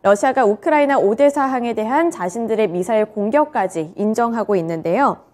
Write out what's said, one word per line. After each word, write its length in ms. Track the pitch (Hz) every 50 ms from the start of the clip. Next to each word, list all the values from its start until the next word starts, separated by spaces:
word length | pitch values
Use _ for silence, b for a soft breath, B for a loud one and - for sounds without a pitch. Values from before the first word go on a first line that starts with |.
| -
러시아가 420 | 196 202 202 311 269 254 269 247
우크라이나 540 | 202 214 214 - 339 302 294 285 277 277 247
오데사항에 720 | - 202 220 220 285 285 285 294 269 269 262 254 233 240 226
대한 380 | 214 214 220 262 302 330 339
자신들의 560 | 320 - 180 180 - 233 233 214 220 214 220
미사일 380 | 180 170 180 185 - 226 214 214
공격까지 880 | 214 214 208 202 220 226 294 302 302 - 233 190 185 - 165 156 165 196
인정하고 600 | - 208 214 220 240 233 233 233 226 202 - 208
있는데요. 600 | 185 165 165 170 160 151 165 175 240 285 233 175 - _ _